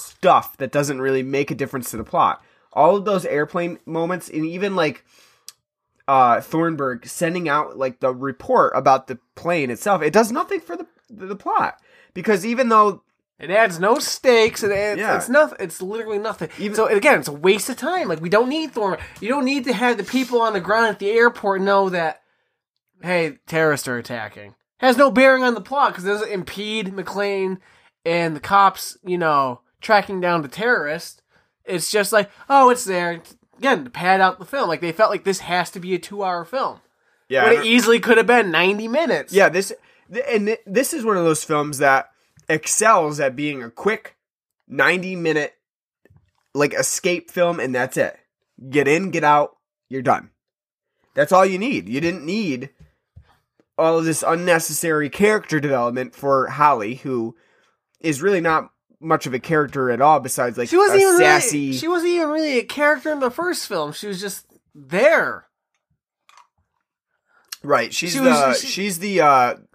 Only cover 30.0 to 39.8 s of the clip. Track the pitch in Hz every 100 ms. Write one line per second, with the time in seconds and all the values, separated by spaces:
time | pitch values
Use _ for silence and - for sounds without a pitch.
30 | 190 190 175 170 143 160 233 226 147 165
31 | - - _ _ _ _ - 180 - 214
32 | 202 220 202 _ - 277 254 240 190 180
33 | 175 170 - _ _ _ 254 240 131 -
34 | 180 190 190 185 180 277 202 156 170 160
35 | 220 202 190 190 - 180 170 190 180 180
36 | - 202 190 175 165 262 196 107 _ _
37 | _ _ - 127 120 233 226 240 226 233
38 | 220 226 214 240 208 160 180 208 226 269
39 | 330 165 131 190 175 170 190 -